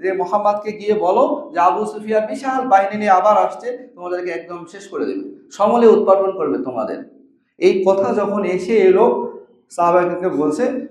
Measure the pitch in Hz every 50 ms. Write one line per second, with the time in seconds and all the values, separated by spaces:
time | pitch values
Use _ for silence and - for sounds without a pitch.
0 | 165 190 185 190 180 180 208 208 208 208 208 - - 214 - - 202 208 214 -
1 | 165 180 196 240 285 294 - - - - 156 170 175 185 - 208 214 214 - 214
2 | 214 214 220 214 214 - - - 269 262 262 254 240 - 196 196 196 196 208 208
3 | 214 202 185 185 185 214 208 190 180 - - - 233 247 247 - - - - 170
4 | 175 175 180 180 180 180 165 165 - 175 175 175 165 - - 196 - - 175 143
5 | 113 95 95 98 - - - - - _ - - 202 220 233 240 233 220 202 -
6 | 190 190 190 196 196 190 185 170 156 139 123 120 - 131 123 113 107 - 127 -
7 | - - _ _ _ _ _ _ _ _ _ - 170 190 208 196 180 190 190 196
8 | 202 - 214 208 202 202 202 202 180 175 185 180 - 233 226 214 185 185 185 196
9 | 233 - - - - - - - - _ _ _ _ _ - 175 170 170 175 180
10 | 175 175 175 175 185 180 147 143 151 143 - - 247 277 - - - -